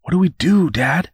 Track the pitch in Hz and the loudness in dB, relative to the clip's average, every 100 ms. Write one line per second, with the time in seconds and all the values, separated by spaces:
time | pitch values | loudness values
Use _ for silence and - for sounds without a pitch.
0 | - 180 190 - 165 202 175 110 123 151 | -2 0 0 0 0 2 2 0 -2 -2
1 | 180 | -4